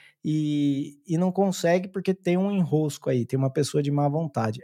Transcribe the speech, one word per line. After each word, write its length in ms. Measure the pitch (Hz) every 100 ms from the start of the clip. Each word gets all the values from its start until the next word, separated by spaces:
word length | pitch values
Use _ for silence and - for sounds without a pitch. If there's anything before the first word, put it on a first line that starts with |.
| - _
e, 760 | - 156 151 147 143 139 143 - -
e 100 | 165
não 140 | 185
consegue 560 | 180 196 180 170 180 190
porque 260 | 196 185
tem 240 | 185 175 180
um 140 | 196
enrosco 600 | 202 160 151 151 - -
aí, 140 | 127
tem 140 | 117 131
uma 120 | 135
pessoa 300 | 143 143 147
de 120 | 143
má 160 | 143 143
vontade. 520 | 147 165 - 113 117